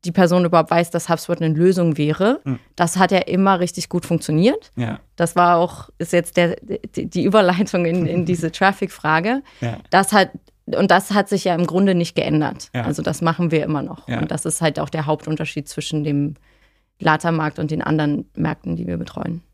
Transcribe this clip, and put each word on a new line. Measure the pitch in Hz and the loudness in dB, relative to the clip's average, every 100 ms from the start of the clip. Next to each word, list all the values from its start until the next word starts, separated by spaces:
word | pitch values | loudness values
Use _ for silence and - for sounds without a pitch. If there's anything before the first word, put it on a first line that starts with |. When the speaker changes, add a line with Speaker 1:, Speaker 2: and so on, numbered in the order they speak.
Speaker 1:
die | 175 | -2
Person | 175 175 180 | 2 4 4
überhaupt | 175 170 160 | 4 4 4
weiß, | 170 170 | 2 2
dass | 170 - | -4 -2
HubSpot | 165 - 175 | -4 -2 -2
eine | 160 | 0
Lösung | 156 175 180 170 156 | 4 4 4 0 2
wäre. | 147 151 196 294 | 0 2 0 0
Speaker 2:
Mhm. | - 127 _ | -2 -6 _
Speaker 1:
Das | - 170 185 | -2 -2 2
hat | 185 | 2
ja | 190 | 2
immer | - 180 196 185 | 2 2 4 2
richtig | 180 - - | 0 -4 -4
gut | 180 | -6
funktioniert. | - 170 - 156 202 427 - - | -2 -2 0 2 2 2 -6 -6
Speaker 2:
Ja. | 117 - _ | -6 -6 _
Speaker 1:
Das | - 170 - | -4 -2 2
war | 175 175 | 4 4
auch, | 175 - - _ | 2 -4 -20 _
ist | 170 | -2
jetzt | 175 170 - | 0 0 0
der, | 175 - | 0 0
die, | - - - - - | -8 -10 -8 -8 -6
die | 175 | -2
Überleitung | - 214 185 180 208 185 170 | 2 4 4 2 0 0 0
in, | 180 165 | 0 0
in | 170 170 | -2 -2
Speaker 2:
<laughs> | |
Speaker 1:
diese | 175 160 | -2 -2
Traffic-Frage. | - 190 190 196 - 156 156 190 262 - - | 0 0 0 -8 -4 0 0 0 -4 -6 -8
Speaker 2:
Ja. | 120 110 - | -6 -6 2
Speaker 1:
Das | 185 196 | 2 4
hat, | 214 190 - _ _ - | 4 2 -2 _ _ -6
und | - 185 | 0 4
das | 180 190 | 4 4
hat | 202 196 | 0 0
sich | 196 | 0
ja | 185 | 0
im | 170 175 | 0 0
Grunde | 170 196 | 2 2
nicht | 175 170 - | 2 0 -2
geändert. | - 151 151 - - | 0 0 0 -6 -10
Speaker 2:
Ja. | 123 | -6
Speaker 1:
Also | 117 147 | -4 -4
das | - 151 | -4 -2
machen | 165 165 170 | -2 0 0
wir | 156 | 0
immer | 151 151 | 0 -4
noch. | - - - | -6 -12 -8
Speaker 2:
Ja. | 117 | -6
Speaker 1:
Und | 156 | -4
das | 156 | -4
ist | 165 - | -6 -2
halt | 160 147 | -2 -2
auch | 151 | -6
der | 160 147 | -6 -4
Hauptunterschied | 151 - 156 160 - 143 | -4 -4 -6 -4 -8 -10
zwischen | - - 156 | -10 -6 -4
dem | 147 143 143 147 _ _ _ _ _ _ | -2 -2 -2 -6 _ _ _ _ _ _
lata-Markt | 160 156 170 165 151 - | 0 0 0 0 -2 -4
und | 151 | -4
den | 156 | -4
anderen | - 151 151 147 - | -2 0 0 -2 -6
Märkten, | - 160 165 180 165 | -6 -4 -4 -8 -8
die | 175 | -6
wir | 170 | -6
betreuen. | 175 - - 170 _ | -8 -8 -8 -10 _